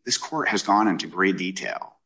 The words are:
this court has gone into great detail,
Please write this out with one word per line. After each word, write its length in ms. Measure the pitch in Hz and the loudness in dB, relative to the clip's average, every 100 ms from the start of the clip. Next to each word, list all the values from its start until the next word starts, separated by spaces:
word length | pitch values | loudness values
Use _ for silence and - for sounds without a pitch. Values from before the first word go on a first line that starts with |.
this 140 | - - | -6 -4
court 300 | - 156 - | -4 -2 0
has 160 | 98 | -2
gone 240 | - 101 107 | 4 4 4
into 180 | 82 80 | 2 -4
great 300 | 92 95 90 | 0 0 2
detail, 580 | 92 95 - - - _ | -4 -6 -6 -8 -10 _